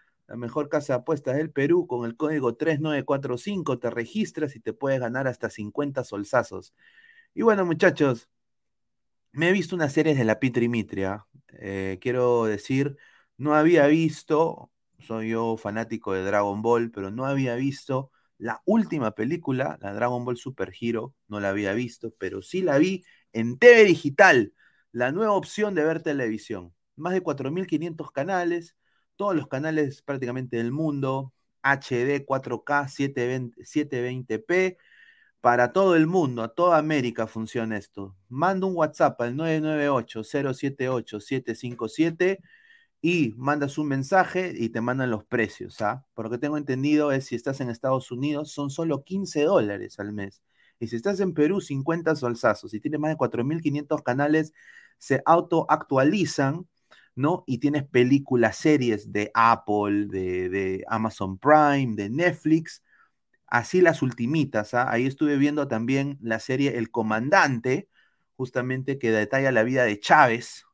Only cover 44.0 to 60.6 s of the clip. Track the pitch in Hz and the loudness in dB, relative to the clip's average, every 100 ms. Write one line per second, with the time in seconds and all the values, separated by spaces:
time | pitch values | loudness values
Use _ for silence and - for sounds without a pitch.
44 | 135 190 175 180 185 - 117 117 120 131 | 2 2 2 0 -4 -4 -4 -2 -2 -2
45 | 127 107 - 120 104 - 92 - 104 131 | -2 -4 -2 -2 -2 -4 -14 -4 -4 -4
46 | _ - 110 120 147 151 139 131 147 151 | _ -10 -8 -6 -4 -4 -4 -2 0 2
47 | 147 135 135 120 139 135 123 117 131 131 | 2 0 -4 -6 -6 -6 -6 -4 -2 -2
48 | - 127 147 147 147 - 143 139 165 139 | -4 -6 -4 -4 -6 -8 -8 -4 -4 -4
49 | - 196 180 151 151 185 104 101 101 - | -4 -8 -4 0 2 4 2 -4 -10 -10
50 | 101 104 98 - _ _ _ - 113 117 | -10 -8 -10 -12 _ _ _ -12 -8 -4
51 | 190 196 185 156 151 196 - 135 139 170 | -2 -2 -2 2 2 0 -4 -6 -4 -2
52 | 160 151 123 113 117 101 - 107 143 151 | -2 -2 -2 0 0 0 -4 -8 -6 -4
53 | 151 156 120 120 135 165 160 143 143 147 | -4 -2 -2 -2 -2 -2 -4 -4 -4 -4
54 | - 127 147 156 151 _ - - _ _ | -2 -2 2 0 0 _ -20 -20 _ _
55 | - 131 - 170 165 165 - 156 - 135 | -2 0 4 4 4 0 2 0 2 2
56 | 143 202 151 - 135 170 - _ _ _ | 4 2 0 0 0 -2 -10 _ _ _
57 | _ 123 143 180 - 120 143 147 139 123 | _ -2 0 0 -4 -2 0 0 2 4
58 | 123 139 139 127 110 - 156 147 120 104 | 6 4 2 2 2 2 4 4 2 0
59 | - 101 104 113 113 113 - 104 104 104 | -2 -4 -2 4 4 4 2 0 2 0
60 | 101 95 92 90 90 98 | -2 -4 -4 -2 -2 -2